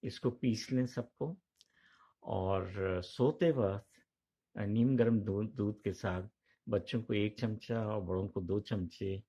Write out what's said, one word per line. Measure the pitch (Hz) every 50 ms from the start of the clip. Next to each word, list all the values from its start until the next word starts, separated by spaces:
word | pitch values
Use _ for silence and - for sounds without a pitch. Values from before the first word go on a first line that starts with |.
| -
اس | 110 - -
کو | - 123
پیس | 120 - - 127 110 110 - - 127
لیں | 127 127
سب | 120 - - 117 - _
کو، | _ 139 151 180 - _ _ _ _ - _ _ _ _ - _ _ - _ _ _
اور | - - - 98 92 95 98 95 92 95 95 101 95 95 92 90 90
سوتے | - - - 127 135 156 - 175 170
وقت | 156 131 110 95 98 101 - _ _ - _ _ _ _ _ _ _ _ _ _ _
نیم | - 107 101 104 113 117 131 135
گرم | 120 117 113 117 110
دودھ، | 98 107 98 101 107 107 -
دودھ | - 101 104 107 104 -
کے | 101 87
ساتھ | - - 101 90 90 95 104 _ _ _ _ _ _ _ -
بچوں | 117 101 - - - 117 110
کو | - 110
ایک | 104 104 107 104
چمچہ | - - 113 107 107 - - 117
اور | 113 113 107 107 107 95
بڑوں | 87 92 92 95 101
کو | - 98
دو | 92 85 95 104
چمچے | 104 - 117 101 92 85 - - 101 98 98 98 -